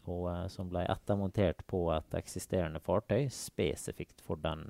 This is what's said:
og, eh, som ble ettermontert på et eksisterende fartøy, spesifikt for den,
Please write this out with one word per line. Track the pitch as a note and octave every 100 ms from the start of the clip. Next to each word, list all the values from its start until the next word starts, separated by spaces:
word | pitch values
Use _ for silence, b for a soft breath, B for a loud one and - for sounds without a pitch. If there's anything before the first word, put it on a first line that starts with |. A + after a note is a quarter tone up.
| -
og, | F2 F2+
eh, | F2 F#2
som | - F2+
ble | F2 F2+
ettermontert | F#2+ - G2+ G2 - F#2+ D#2 -
på | F#2+ E2+ D#2
et | -
eksisterende | E2+ - - - F#2+ E2+ D#2
fartøy, | - F#2 - G#2+ C#3+
spesifikt | - - - F2 - - - - -
for | -
den, | D#2+ D#2+ D#2 D2+